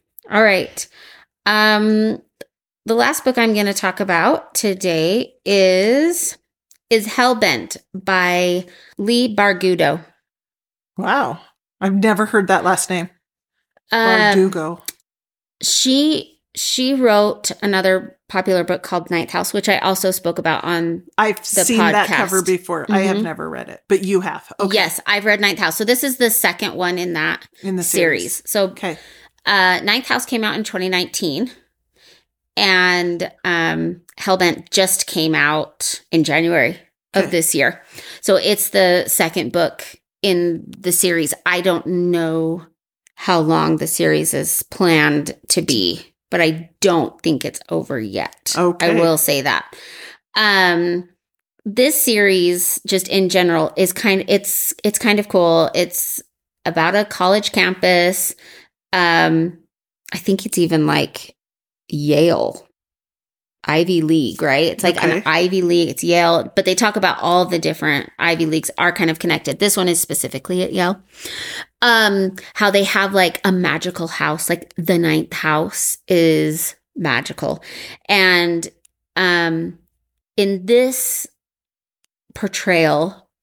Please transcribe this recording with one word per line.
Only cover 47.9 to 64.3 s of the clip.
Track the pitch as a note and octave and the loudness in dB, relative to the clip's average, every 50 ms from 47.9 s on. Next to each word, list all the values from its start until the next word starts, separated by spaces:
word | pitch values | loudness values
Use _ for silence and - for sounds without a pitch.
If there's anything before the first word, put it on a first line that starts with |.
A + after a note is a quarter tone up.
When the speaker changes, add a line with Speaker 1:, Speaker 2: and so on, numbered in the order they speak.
| C#3 A#2+ | -6 -6
Speaker 1:
yet. | A2 G2+ G2+ F2+ - - - _ - - - | -6 -6 -6 -6 -8 -8 -10 _ -8 -6 -2
Speaker 2:
Okay. | E3+ F3+ F3 F3 F3 E3+ E3+ | 0 0 0 0 0 0 2
Speaker 1:
I | E3 E3+ | 2 4
will | E3+ E3 D#3+ D3+ | 4 4 2 2
say | - - D3 C#3 | 0 0 0 0
that. | C3 C#3 G2+ - - - - - - - - - - - - _ _ _ - | 0 0 -2 -2 -4 -8 -16 -20 -20 -20 -20 -20 -20 -20 -20 _ _ _ 0
Um, | G#3 G#3+ G#3 G3 F#3+ F#3 F3+ F3 E3+ F3 F3 F3 F3 F3+ - _ _ _ _ _ _ _ _ _ _ - | 2 4 4 4 4 4 4 4 2 0 0 -2 -4 -6 -10 _ _ _ _ _ _ _ _ _ _ -12
this | G#3 G3+ A#3+ B3+ D4+ D4+ - | -2 2 2 2 4 2 0
series, | - B3 A3 G#3 G#3 G3 F#3+ F#3 F3 F3 F3 F3 F3+ - - - - | 0 2 2 4 4 4 4 4 2 2 0 0 -2 -4 -4 -4 -4
just | - G3 F#3 F#3 - | -2 -2 -2 -2 0
in | - G3 F#3+ F3 | 0 0 2 2
general, | F#3 F#3 F3+ F3 E3+ D#3+ D#3 - - | 2 2 2 2 2 2 0 0 0
is | - F#3+ F3 | 0 -2 0
kind, | F3+ - - G#3 F#3+ F#3+ - - | -2 -2 0 0 0 0 0 0
it's, | G#3 G3 - - - - - - - - | 0 0 0 -4 -6 -4 -4 -6 -6 -4
it's | - G#3 G#3 - | -4 -4 -2 0
kind | - G#3+ G#3 G#3 | 0 0 0 0
of | G3+ - | 0 0
cool. | - F#3 F3 E3+ E3 E3 D#3+ - - | 2 2 4 4 4 4 2 2 0
It's | E3+ F3 - - - - - - - - _ _ _ _ _ _ _ - | -2 -2 -2 -4 -6 -6 -6 -8 -10 -12 _ _ _ _ _ _ _ -8
about | E3 D#3+ E3+ D#3+ F3 F#3+ | -4 -2 0 0 2 2
a | G#3 G#3 | 0 -2
college | - - - F#3 F#3 G3 G#3+ G3+ - | -2 -4 0 2 2 2 2 0 -2
campus. | - G3+ F3+ F3+ F#3 F#3 - F3+ F3+ F3 F3 F3+ F#3+ - - - - - - - - - - _ _ _ _ _ | 0 0 0 0 0 0 2 2 4 4 2 2 0 -2 -4 -6 -8 -10 -18 -20 -20 -20 -20 _ _ _ _ _
Um, | - F3+ F3 E3+ E3 E3 E3 D#3+ D#3+ D#3+ E3 F3 E3+ - _ _ _ _ _ _ _ _ _ - | -2 0 2 2 4 4 4 4 2 2 0 -2 -6 -10 _ _ _ _ _ _ _ _ _ -14
I | - F3 | -14 -6
think | - - F#3+ F#3+ - | -2 -2 -2 -2 -2
it's | G#3+ - F3+ | -4 -2 0
even, | E3+ E3 E3 D#3 D3+ | 0 2 2 2 2
like, | D3+ D3+ D3 C#3+ - - - - - - _ _ _ _ _ _ _ _ _ _ - | 2 0 0 -2 -4 -6 -14 -18 -20 -20 _ _ _ _ _ _ _ _ _ _ -10
Yale. | D#3+ D3 D3 D3 C#3+ D3 D#3+ E3+ C#3+ C2+ A#1 - - - - _ _ _ _ _ _ _ _ _ _ _ _ _ _ _ _ _ _ _ - | -8 -4 0 2 2 4 4 4 2 0 -2 -4 -6 -8 -16 _ _ _ _ _ _ _ _ _ _ _ _ _ _ _ _ _ _ _ -6
Ivy | - D3+ E3 F3 F3+ F3+ E3 | -2 0 0 2 2 0 0
League, | D#3 D#3 E3 D#3+ C3+ G2+ | 2 2 2 2 0 -2